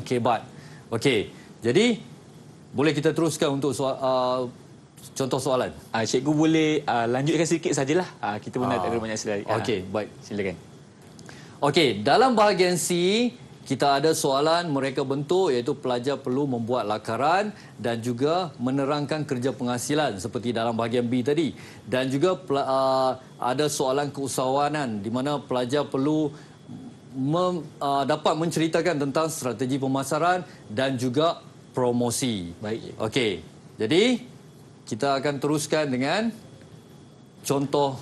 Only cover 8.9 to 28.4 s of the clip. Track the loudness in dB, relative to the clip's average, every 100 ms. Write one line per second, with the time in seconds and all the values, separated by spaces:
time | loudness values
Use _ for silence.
8.9 | -2 -2 -4 -4 -4 -2 -2 0 -2 -2
9.9 | -4 -6 -10 -8 -4 -4 -6 -12 -20 -20
10.9 | -20 -20 -20 -20 -20 -20 -2 2 4 4
11.9 | 2 4 6 6 6 4 4 2 2 0
12.9 | 2 2 2 0 -2 -14 -14 -6 0 4
13.9 | 4 4 2 2 2 4 2 2 -2 -2
14.9 | -2 -2 -2 2 2 4 2 0 -2 -2
15.9 | -2 -2 -2 -2 -2 0 -2 -2 -2 0
16.9 | -4 -4 0 2 2 0 -6 -16 -6 -4
17.9 | -2 -4 0 0 0 -2 -4 -2 0 0
18.9 | -2 -2 -4 -4 -2 -2 -2 -2 -2 0
19.9 | 0 0 -2 -6 -4 -4 -2 -2 0 0
20.9 | 0 0 0 2 0 0 -4 -14 -18 -4
21.9 | -2 0 2 2 0 -2 -2 2 2 2
22.9 | 2 2 0 -8 -6 -2 0 0 0 0
23.9 | 0 -2 -4 -4 -2 0 2 2 0 -2
24.9 | -4 -4 -2 -2 -2 -2 -2 0 0 0
25.9 | 0 0 0 0 -4 -16 -20 -18 -16 -16
26.9 | -18 -12 -4 0 2 0 -2 -6 -4 0
27.9 | 2 2 2 2 2